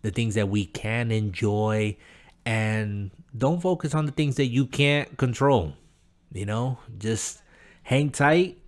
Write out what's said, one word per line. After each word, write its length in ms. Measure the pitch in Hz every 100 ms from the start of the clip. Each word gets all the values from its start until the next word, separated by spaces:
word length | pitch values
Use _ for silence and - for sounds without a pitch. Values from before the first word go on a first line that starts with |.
the 80 | 107
things 240 | 98 113 107
that 120 | 101
we 200 | 104 98
can 420 | - 107 117 117
enjoy, 880 | 110 104 92 110 104 107 107 107 101 - - - _ 120
and 640 | 110 110 110 107 101 98 - - 113
don't 280 | 131 175
focus 320 | 185 180 151 156
on 100 | 151
the 60 |
things 240 | 135 147 135
that 100 | 135
you 220 | 120 135
can't 500 | - 143 147 - -
control. 560 | 127 113 139 131 80 - _ _ _ _ _
You 140 | 95 101
know, 320 | 110 127 123 - 107
just 420 | 107 113 - - _ - - -
hang 300 | - 131 147
tight. 480 | - 143 165 180 -